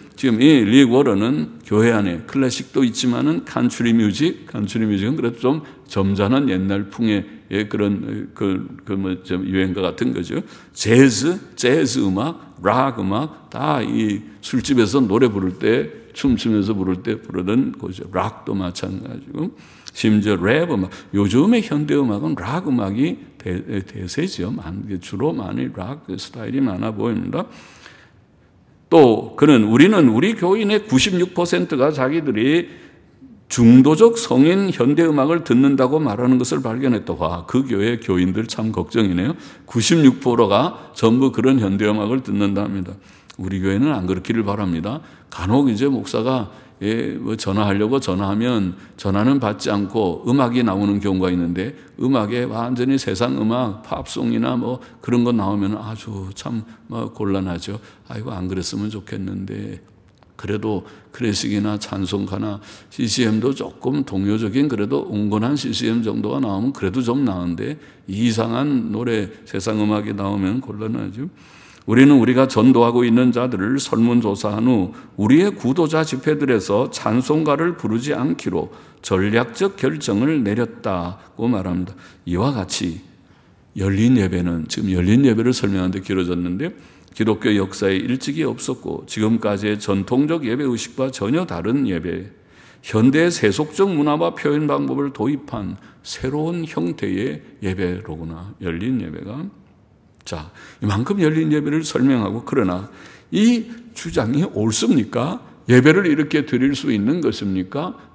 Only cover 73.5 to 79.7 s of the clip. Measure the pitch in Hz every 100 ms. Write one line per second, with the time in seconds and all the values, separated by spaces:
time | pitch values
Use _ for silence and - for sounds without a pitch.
73.5 | 98 104 135 - 110 117 120 107 101 104
74.5 | 107 123 113 90 - - - 104 151 196
75.5 | 202 123 143 156 160 156 131 156 147 135
76.5 | 110 - 104 - - 110 120 131 156 151
77.5 | 143 170 170 104 117 143 127 143 - -
78.5 | 90 - - - - - 95 104 113 123
79.5 | - 196